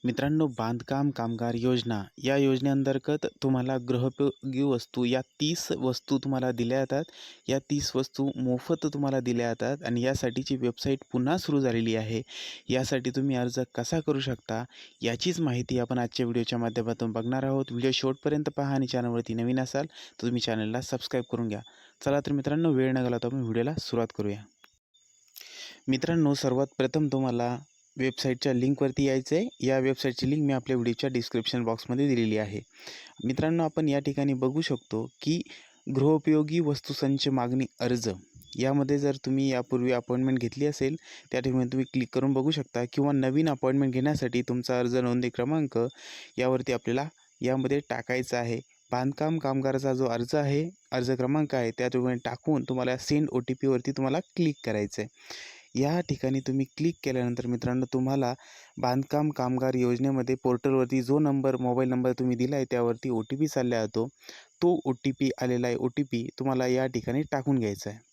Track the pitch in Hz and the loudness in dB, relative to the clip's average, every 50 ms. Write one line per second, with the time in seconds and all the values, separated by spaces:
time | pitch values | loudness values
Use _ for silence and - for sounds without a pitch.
0 | - 127 117 - 131 143 151 156 160 147 123 113 113 113 120 120 117 - 135 139 | -2 -2 -2 0 0 0 2 2 0 0 -2 -2 -2 -2 -2 -4 -4 -4 -2 0
1 | 143 147 135 - 117 117 117 110 117 117 117 117 117 127 127 123 107 117 113 104 | 0 0 0 -2 -4 -4 -2 -2 -2 -2 -2 0 2 2 2 2 0 -2 -4 -4
2 | 98 - _ - 127 127 135 139 139 135 131 127 131 139 139 139 135 135 135 135 | -4 -8 _ -6 -2 0 2 4 4 4 4 2 2 2 2 2 2 0 0 0
3 | - - 147 151 - - - _ - 135 131 127 123 127 135 131 123 120 123 120 | 0 -2 -2 0 -2 -4 -6 _ 0 0 2 2 0 0 -2 -2 0 0 0 2
4 | 123 131 127 - 143 139 - _ - 135 131 127 143 143 131 120 - _ - 127 | 2 0 0 2 0 0 0 _ -8 -6 -2 0 2 2 2 0 -2 _ -4 -2
5 | 123 120 123 131 131 _ _ _ 147 151 170 165 - - - - 127 131 123 - | 0 2 2 0 -2 _ _ _ -2 -2 0 -2 -4 -4 -4 -2 -2 -2 -2 -2
6 | _ - 143 135 127 139 135 127 127 127 123 117 120 117 127 135 135 127 131 139 | _ -2 -2 0 0 0 -2 0 0 0 0 0 0 0 2 0 0 0 -2 -2
7 | 160 - - - - - - - _ - 127 139 - _ 151 143 143 - - 131 | -2 -4 -10 -20 -20 -20 -20 -14 _ -2 -2 -2 0 _ -2 -2 -2 -2 -2 -2
8 | 131 - _ - 139 139 131 123 127 127 123 123 - - 170 156 - 156 147 147 | -2 -2 _ -2 -2 -2 0 -2 0 0 0 -2 0 -2 -2 0 0 -4 -2 0
9 | 143 139 135 135 123 123 120 117 120 117 117 - 117 117 139 143 - 135 123 120 | -2 0 0 0 0 0 0 0 0 0 0 0 -2 -2 -2 -2 -2 -2 0 2
10 | 120 131 135 - - 123 117 131 139 - 139 127 123 120 117 - - 139 135 135 | 2 2 0 2 0 -2 -2 -2 -2 -2 -2 0 0 -2 -2 0 -2 -2 -2 -2
11 | - _ - 131 123 135 165 185 - - 147 143 135 127 113 117 113 113 110 110 | -4 _ -2 0 0 2 0 0 0 0 0 2 2 2 2 2 2 2 0 0
12 | 110 107 113 110 131 - - - - - - - _ - 120 127 131 - 143 131 | -2 -2 -4 -4 -4 -6 -12 -14 -12 -12 -14 -16 _ -2 0 0 2 0 0 0
13 | 123 127 123 135 135 139 131 123 123 123 123 127 127 - _ - 120 - - 165 | 0 0 -2 0 0 2 2 0 0 0 0 -2 -4 -4 _ -6 -4 -2 -2 -2
14 | 151 - 147 135 135 135 123 113 _ - 110 110 123 - - - - - _ _ | 0 0 0 0 0 -4 -6 -6 _ -6 -4 -4 -4 -6 -12 -20 -20 -20 _ _
15 | 110 113 117 120 - 180 175 170 165 143 123 123 120 - 127 123 120 120 131 123 | -2 -2 -2 0 -2 -2 0 0 0 0 0 -2 -2 -2 0 -2 0 0 0 -2
16 | 120 117 - - 127 117 117 120 117 - - 117 117 113 113 120 113 113 117 - | -2 -2 -2 -2 -2 0 0 -2 -2 -2 -2 -2 -2 -2 -2 -2 -2 -2 -2 -2
17 | 120 113 107 117 113 117 131 131 135 135 135 135 135 - 123 120 120 135 127 - | -2 -4 -2 -2 -2 -2 -2 -2 0 0 0 0 -2 -2 -4 0 0 0 0 2
18 | - 135 131 135 - 147 147 151 151 156 147 - 143 139 139 135 135 123 - 123 | 0 -2 -2 -2 -2 -2 0 0 -2 -2 -2 -2 -2 0 0 0 0 0 -2 -2
19 | 123 120 117 117 117 - 113 113 117 120 127 131 131 127 - 139 147 156 - - | -2 0 -2 -2 -2 -2 -2 -2 0 0 0 0 -2 -2 -2 -4 -4 -4 -10 -18
20 | - - - _ - 120 120 120 - - 113 110 107 107 110 123 135 - - 127 | -20 -20 -14 _ -4 -2 -2 0 -2 -2 -2 -2 -2 -2 -2 -4 -4 -4 -6 -6
21 | - - - 127 120 _ - 117 120 113 104 104 120 - - - - - _ _ | -6 -2 -4 -4 -2 _ -4 -4 -2 -4 -4 -6 -10 -14 -20 -20 -20 -20 _ _
22 | - 143 143 143 143 - 143 139 135 143 147 156 165 165 147 127 131 131 131 131 | -2 0 0 0 0 0 -2 -2 0 0 0 2 2 4 4 4 4 4 2 2
23 | 127 123 120 120 117 120 127 139 127 113 110 113 117 135 156 156 - - - 117 | 0 0 0 0 -2 -2 -2 -2 -2 0 0 0 0 0 -2 -4 -6 -2 -2 0
24 | 113 110 - - 107 104 101 107 104 - _ _ - _ _ _ _ _ _ _ | -2 -2 -2 -4 -4 -4 -4 -6 -10 -18 _ _ -20 _ _ _ _ _ _ _
25 | _ _ _ _ _ _ _ - - - - - - - - - _ - 131 131 | _ _ _ _ _ _ _ -20 -20 -18 -18 -16 -16 -18 -18 -12 _ 0 0 0
26 | - 160 170 170 160 143 143 139 - 135 127 127 139 135 _ - 131 127 - 156 | 2 2 2 4 4 4 2 2 2 0 2 2 0 -2 _ 0 0 2 2 2
27 | 156 143 139 135 131 131 120 120 120 120 123 127 147 _ _ _ _ _ _ - | 0 2 2 0 0 0 0 0 0 -2 -2 -4 -8 _ _ _ _ _ _ -2
28 | 131 131 120 - - 135 127 127 - 143 131 123 123 131 143 - 143 135 127 - | -2 -2 -2 0 -2 -2 -2 0 0 2 2 2 2 2 2 2 0 0 2 2
29 | 139 139 131 131 131 - 151 170 214 254 - _ 123 127 135 135 131 135 135 - | 2 2 2 2 0 0 0 0 0 -2 -4 _ 0 2 2 4 2 2 0 0
30 | - 135 123 - - 135 147 156 151 139 139 127 117 - 131 123 117 120 117 - | -2 -2 -2 0 0 0 2 2 2 2 2 0 0 0 0 2 2 0 0 0
31 | - 139 131 123 113 - - 117 113 - - 123 120 113 117 117 - - 123 127 | -2 0 0 -2 -2 0 -2 -2 -2 0 -2 -2 0 0 -2 -4 -4 -4 -2 0
32 | 143 143 131 117 117 110 107 107 107 101 98 104 - _ _ - - - - - | 2 2 2 2 2 2 2 0 -2 -2 -6 -10 -10 _ _ -20 -18 -16 -16 -16
33 | - - - _ - 117 131 - 156 160 165 170 165 156 - - 156 151 139 143 | -18 -20 -18 _ -4 -4 0 0 2 2 2 2 2 0 0 0 2 2 2 2
34 | 139 147 139 - 139 143 139 127 131 131 135 156 160 - 139 120 _ _ - 110 | 0 0 -2 0 2 2 2 2 2 0 2 0 0 0 -2 -4 _ _ -4 -4
35 | 117 131 _ _ - 143 160 175 - - - - - - _ _ _ - 135 135 | -4 -6 _ _ -2 0 0 0 -2 -8 -12 -20 -20 -20 _ _ _ -2 0 2
36 | 135 151 156 156 147 160 156 151 151 151 156 170 165 147 143 139 - - 143 - | 4 6 4 4 4 4 4 4 4 2 2 2 2 2 0 -2 -4 -8 -4 -2
37 | - 139 139 135 - 147 135 131 120 120 123 131 131 - _ - - 123 123 120 | 0 0 2 2 2 2 2 2 2 2 0 0 0 -2 _ -4 0 0 0 0
38 | 113 113 95 90 - _ _ - - - - - 120 135 135 143 139 131 143 143 | 0 -2 -4 -4 -10 _ _ -20 -20 -14 -4 0 0 2 4 2 2 2 2 2
39 | 143 143 135 135 - 135 131 135 135 139 131 123 123 - - 127 123 127 127 120 | 2 0 0 0 -2 0 0 2 2 2 2 0 0 0 0 2 2 2 2 2
40 | 113 - 123 127 131 135 135 127 120 113 - 135 143 147 143 - 135 131 156 160 | 2 0 0 2 2 2 2 2 0 -2 -2 0 -2 -2 0 0 0 -2 -2 -4
41 | - - - - - - - 127 123 135 127 131 127 123 131 131 131 - - 131 | -10 -16 -20 -20 -10 -4 -4 -2 0 2 2 2 0 0 0 -2 -2 0 0 -2
42 | 123 - - 131 131 135 139 131 131 151 160 147 135 - _ 117 120 120 - - | -2 0 0 0 2 4 2 2 2 0 0 -2 -4 -4 _ -4 -4 -2 0 0
43 | 139 143 143 139 131 131 131 147 170 160 143 131 - 131 131 139 139 135 123 131 | 2 2 2 2 2 2 2 2 2 2 0 2 2 2 4 4 2 2 2 2
44 | 127 147 151 143 131 123 120 123 120 - 123 123 123 - 127 123 123 120 120 127 | 2 2 0 0 -2 0 0 -2 0 0 -2 -4 0 0 0 0 2 2 2 2
45 | 123 123 120 123 123 123 - - 120 135 156 160 151 131 - 113 117 127 - - | 2 2 2 2 0 -2 0 -2 -2 0 0 0 0 0 0 0 0 0 -4 -10
46 | - - - - - - _ - 127 131 131 127 127 135 127 117 _ - 117 135 | -18 -18 -16 -18 -18 -12 _ 0 2 2 2 2 2 0 -2 -2 _ 0 0 0
47 | 143 160 _ _ _ _ _ _ - 123 131 135 127 127 139 143 143 _ 120 120 | -2 -4 _ _ _ _ _ _ -2 0 0 0 0 0 0 0 -2 _ -6 -6
48 | 120 - 127 127 127 - - 123 120 117 117 110 - _ _ _ _ _ - 123 | -4 -2 -2 -2 -2 -2 -2 -2 -2 -2 -4 -4 -6 _ _ _ _ _ -2 0
49 | 127 139 139 - 151 156 165 160 - 139 135 135 135 135 131 135 127 139 131 127 | 0 -2 0 0 0 0 0 0 0 0 0 0 0 0 0 0 0 0 0 2
50 | 131 123 117 117 120 123 - 151 147 139 143 143 156 175 185 _ _ _ - 131 | 2 0 0 -2 -2 0 0 0 2 2 2 0 0 -2 -6 _ _ _ -4 -2
51 | 123 123 131 120 127 127 143 151 151 143 - 131 120 113 113 - 123 123 123 127 | 0 0 0 0 2 0 2 2 0 0 0 0 0 0 0 -2 -2 0 0 0
52 | 123 127 127 120 - 120 123 - _ - 156 135 127 - 127 127 123 127 127 127 | 0 0 -2 -2 -4 -6 -8 -4 _ 0 0 0 0 -2 -2 -2 0 0 -2 -2
53 | - - 147 147 156 - - 127 123 - 131 - - 135 131 123 120 - 139 - | -2 0 0 2 2 2 0 -2 -2 -2 -4 0 2 2 2 2 0 -2 -2 -2
54 | 135 135 135 165 - _ _ - 170 156 143 - - 120 107 107 104 101 - - | 0 0 0 -2 -4 _ _ 0 0 0 0 -2 -4 -2 0 0 0 -2 -4 -6
55 | 107 107 _ _ - - - - - - - - - _ _ 123 131 143 160 175 | -8 -8 _ _ -20 -18 -16 -16 -16 -18 -18 -20 -20 _ _ 0 2 2 2 0
56 | 175 - 143 - - 131 131 135 131 - 131 135 135 - _ - 151 170 165 _ | 0 -2 -4 -2 0 0 0 0 -2 0 0 0 -2 -2 _ -2 -2 -2 -2 _
57 | - 143 127 127 123 120 120 120 123 120 123 117 - 127 123 127 131 123 - 131 | -4 -2 -2 0 0 -2 -2 -2 -2 -2 -2 -2 -2 -2 0 0 -2 0 0 0
58 | 131 131 135 139 135 120 127 - - - - - - - _ - 127 123 127 135 | 0 2 0 0 0 0 -2 -4 -10 -20 -20 -20 -20 -18 _ -2 0 2 2 2
59 | 135 - - 147 147 151 143 - 127 123 127 127 127 131 127 127 123 123 123 120 | 0 0 0 2 2 0 0 0 -2 0 0 0 0 0 2 2 2 2 2 2
60 | 131 139 135 131 123 123 131 127 - 131 123 120 - 139 135 131 127 123 131 131 | 2 0 0 0 0 0 -2 0 2 0 0 2 2 2 4 4 2 2 2 0
61 | 123 120 135 151 156 147 139 139 131 135 131 123 127 123 123 123 131 127 127 127 | 2 2 2 4 4 2 2 2 2 2 0 2 0 0 2 2 2 2 2 2
62 | 127 131 123 - 127 127 123 117 123 127 147 139 131 - 131 123 120 117 117 117 | 2 0 0 2 2 0 2 2 0 0 0 0 0 0 0 0 2 2 0 -2
63 | - 131 120 110 110 - 131 135 156 151 - 139 127 123 120 113 110 107 - 107 | -2 -2 -2 -2 -2 -2 -2 0 0 0 2 0 0 2 2 0 0 0 0 -2
64 | 113 135 _ _ - - - - - _ _ _ - 175 180 156 - 139 127 - | -2 -2 _ _ -20 -20 -20 -20 -20 _ _ _ 2 4 4 2 0 -2 -4 0
65 | _ 143 131 _ 139 135 - - 127 123 123 123 123 123 120 120 131 127 - - | _ -2 0 _ 0 0 0 0 0 0 0 0 0 0 -2 0 -2 -2 -2 -2
66 | 147 135 - 117 113 131 - - 131 135 131 127 127 127 127 127 131 131 127 120 | -4 -2 -2 -4 -4 -6 -8 -6 -2 -2 0 0 2 2 2 2 2 0 -2 -4
67 | - - 120 143 151 - - 139 127 147 139 131 113 107 101 - - 104 107 113 | -4 -2 -2 -2 -2 -2 -2 -2 0 2 2 2 2 0 -2 -4 -6 -10 -10 -10
68 | _ _ | _ _